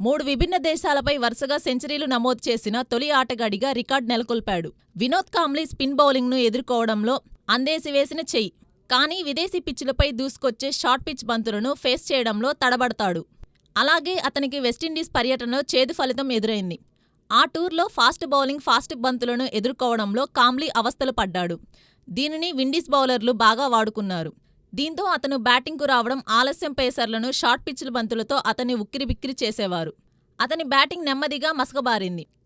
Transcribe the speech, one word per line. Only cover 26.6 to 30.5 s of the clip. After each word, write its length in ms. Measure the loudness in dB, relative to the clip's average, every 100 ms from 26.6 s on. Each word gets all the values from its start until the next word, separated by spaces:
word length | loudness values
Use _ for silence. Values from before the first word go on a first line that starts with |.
| -4
పేసర్లను 580 | -2 -2 0 -2 -2 -2
షార్ట్ 360 | 0 0 0 -2
పిచ్ల 220 | -8 -6
బంతులతో 540 | -4 -2 -4 -2 0 0
అతన్ని 280 | -2 -2
ఉక్కిరిబిక్కిరి 640 | -2 -4 -6 -6 -6 -6 -4
చేసేవారు. 520 | -4 -2 -2 -2 -6 -10 _ _ _ -4
అతని 240 | -2